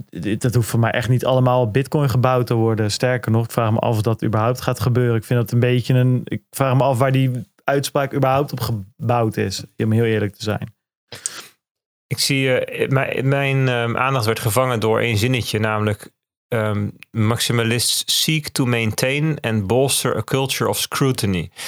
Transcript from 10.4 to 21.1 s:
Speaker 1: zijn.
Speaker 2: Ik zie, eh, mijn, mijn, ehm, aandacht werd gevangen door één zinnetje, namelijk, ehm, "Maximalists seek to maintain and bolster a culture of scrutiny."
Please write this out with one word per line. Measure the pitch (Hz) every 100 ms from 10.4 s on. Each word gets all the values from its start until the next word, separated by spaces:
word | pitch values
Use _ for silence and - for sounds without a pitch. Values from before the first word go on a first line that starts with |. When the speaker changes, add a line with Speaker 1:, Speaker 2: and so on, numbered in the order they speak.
Speaker 1:
zijn. | 107 101 - _ _ _ - - - - - _ _ _ _ _ -
Speaker 2:
Ik | 131
zie, | - 135 135 127
eh, | - - 117
mijn, | 135 139 - 131
mijn, | 139 139 135 131
ehm, | 120 117 -
aandacht | 127 135 110
werd | 113
gevangen | 113 113 131 117
door | 110 110
één | 113 107
zinnetje, | 123 127 - 107
namelijk, | 110 107 107 104 - _ _ _ -
ehm, | 117 107 104 101 - -
"Maximalists | 113 107 117 - 120 113 120 - - - -
seek | - 156 -
to | - 123
maintain | 117 113 - 131 143 156 147
and | 117 110 95
bolster | 120 135 - 127 107
a |
culture | - 135 135 - 107
of | 104
scrutiny." | - - 139